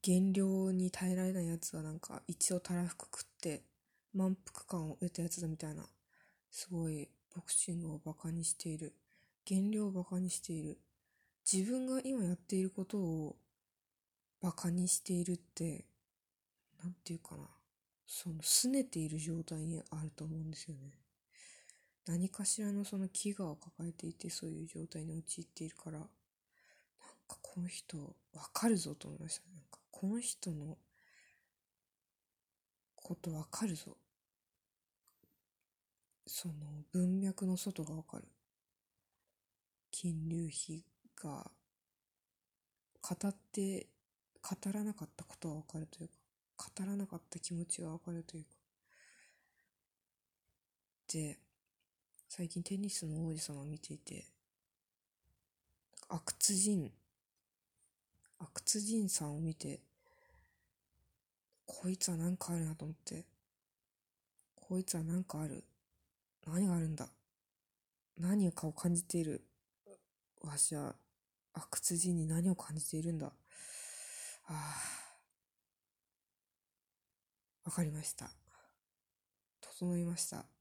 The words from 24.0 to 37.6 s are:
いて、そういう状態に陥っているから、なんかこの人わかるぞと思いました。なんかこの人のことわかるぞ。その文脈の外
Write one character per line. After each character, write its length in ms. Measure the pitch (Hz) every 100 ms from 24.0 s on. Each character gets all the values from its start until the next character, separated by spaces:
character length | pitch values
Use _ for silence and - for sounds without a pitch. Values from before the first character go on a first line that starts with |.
| 165
い 60 |
て、 180 | 165 170
そ 160 | - 165
う 40 |
い 160 | 160 160
う 0 |
状 180 | 165 160
態 180 | 160
に 100 | 156
陥 260 | 160 160 -
っ 40 | 165
て 180 | -
い 40 | 160
る 60 | -
か 140 | -
ら、 80 | 156
な 60 |
ん 40 | 165 _ _ _ _ _ _ _ _ _ - - _
か 120 | -
こ 180 | - -
の 60 | 180
人 480 | - - 160 147 - _
わ 160 | 151 -
か 160 | - 226
る 100 | 208
ぞ 160 | 151
と 140 | 143 147
思 80 | 147
い 40 |
ま 80 | 160
し 120 | -
た。 20 | 175
な 60 | 180
ん 60 |
か 160 | - - _ -
こ 80 | 190
の 120 | 226
人 300 | 240 - -
の 260 | 156 147 - _ _ _ - - _ _ _ _ _ _ _ _ _ _ _ _ _ _ _ _
こ 200 | - -
と 180 | 175 175
わ 140 | 156 156
か 160 | - 220
る 80 |
ぞ。 220 | 160 - - _ _ _ _ _ _ _ _ _ _ _ _ _ _ _ _ _ _ _ _ _ _ -
そ 220 | - 180
の 60 | 151 147 147 151
文 260 | 185 180 190
脈 280 | 196 185 185
の 100 |
外 260 | 185